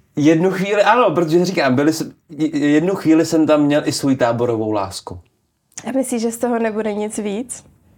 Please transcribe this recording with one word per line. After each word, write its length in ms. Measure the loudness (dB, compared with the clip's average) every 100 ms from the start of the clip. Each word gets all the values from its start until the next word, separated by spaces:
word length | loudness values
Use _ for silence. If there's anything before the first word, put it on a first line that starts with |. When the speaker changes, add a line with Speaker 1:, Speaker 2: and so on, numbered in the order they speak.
| _
Speaker 1:
Jednu 360 | 0 4 4 2
chvíli, 320 | 0 -2 2
ano, 280 | 4 4 2
protože 340 | 2 2 2
říkám, 300 | 0 0 0
byli 180 | 2 2
s-, 180 | 0 -6 -12 -14
j-, 280 | -6 -4 0 2
jednu 280 | 2 2
chvíli 300 | 0 2 2
jsem 220 | 4 2 4
tam 140 | 4
měl 200 | 4 2
i 60 | 0
svou 240 | -2 0
táborovou 560 | 0 0 0 -2 -2 -2
lásku. 480 | -4 -4 -10 -14 -16 _ _ _ _ _ -14 -6
Speaker 2:
A 20 |
myslíš, 300 | -4 -4 -4
že 100 | -4
z 60 | -4
toho 220 | -4 -2
nebude 340 | -2 -4 -6
nic 240 | -6 -6 -6
víc? 480 | -6 -6 -10 -14 -20 _ _